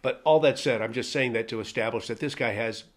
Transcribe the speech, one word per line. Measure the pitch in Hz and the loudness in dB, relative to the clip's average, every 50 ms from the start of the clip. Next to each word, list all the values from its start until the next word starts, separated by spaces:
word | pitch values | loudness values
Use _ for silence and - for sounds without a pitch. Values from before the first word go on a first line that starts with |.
But | - 131 - - - | -4 -4 -4 0 4
all | 156 156 156 | 4 6 6
that | 156 143 131 139 | 6 4 2 2
said, | - 143 120 107 110 | 2 0 0 0 -2
I'm | 113 113 | -2 -4
just | 127 117 - | -4 -6 -2
saying | - 143 131 123 113 | 0 0 0 2 0
that | 113 113 - | -2 -2 -2
to | 120 110 | -4 -6
establish | 101 - - 127 110 113 113 110 - - | -6 -4 -4 -2 -2 -2 -2 -4 -4 -6
that | 117 - | -6 -6
this | 151 143 - | -6 -6 -4
guy | - 131 117 | -2 -2 -2
has | 101 104 117 113 110 - - - _ | -2 -2 -4 -4 -6 -8 -12 -18 _